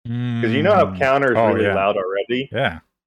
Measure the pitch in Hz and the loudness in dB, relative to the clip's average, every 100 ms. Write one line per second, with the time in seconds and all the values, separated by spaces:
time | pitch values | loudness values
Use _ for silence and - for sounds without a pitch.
0 | 120 117 123 117 117 123 170 202 139 92 | -10 -6 -4 -2 -2 0 2 2 2 0
1 | 135 135 139 113 113 98 101 95 98 101 | 2 2 2 2 2 2 0 2 0 0
2 | 92 98 98 123 135 110 131 82 _ _ | -2 -4 -4 -4 -4 -4 -4 -4 _ _